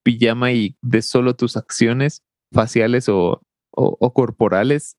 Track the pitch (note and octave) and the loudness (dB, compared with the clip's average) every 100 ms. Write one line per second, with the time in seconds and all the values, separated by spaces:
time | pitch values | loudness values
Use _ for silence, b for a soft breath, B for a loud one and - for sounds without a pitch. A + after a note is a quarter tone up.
0 | A#2+ A2+ A#2 A#2+ B2 A#2+ G#2 - B2 A2+ | -2 0 0 0 0 0 -2 -4 -2 -2
1 | - B2+ B2 A#2+ A#2+ G#2+ - - A2+ B2 | 0 0 0 0 -4 -4 -8 0 0 2
2 | C#3+ - _ _ _ - A2+ A#2 A2+ B2 | -2 -4 _ _ _ 0 0 2 2 0
3 | A2+ G2 F2 - _ _ _ - - - | 0 0 0 -2 _ _ _ -2 -2 0
4 | A#2+ C3 A#2+ - G#2+ F#2 A#2+ D3 - | -2 0 -2 0 0 2 0 -2 -4